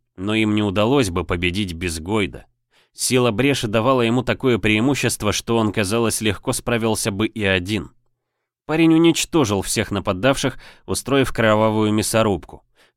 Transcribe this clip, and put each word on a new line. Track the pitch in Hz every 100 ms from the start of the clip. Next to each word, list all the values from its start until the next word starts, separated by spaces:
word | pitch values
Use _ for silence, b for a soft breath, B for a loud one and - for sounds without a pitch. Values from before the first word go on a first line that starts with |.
| _ -
но | 98
им | 110 107
не | 104
удалось | 104 95 110 143 104
бы | 87
победить | 80 90 90 90 98
без | 82 90 80
Гойда. | 80 110 85 62 - _ _ _ _
Сила | - - 127 123
бреши | 104 139 139 117
давала | 110 113 131
ему | 117 123
такое | 120 107 131 113
преимущество, | 110 107 127 135 120 - 107
что | - - 117
он, | 107
казалось, | 104 95 117 113 -
легко | 107 95 -
справился | 123 - 117 113 107 113
бы | 98 107
и | 113
один. | 98 95 90 107 - _ _ _ _ _ _ _ -
Парень | 156 165
уничтожил | 160 170 160 - 165 117 101
всех | - - 104
нападавших, | 101 98 92 123 139 139 - B B -
устроив | 95 - 135 123
кровавую | - 113 107 110 110 107
мясорубку. | 107 104 113 110 90 - - _ b b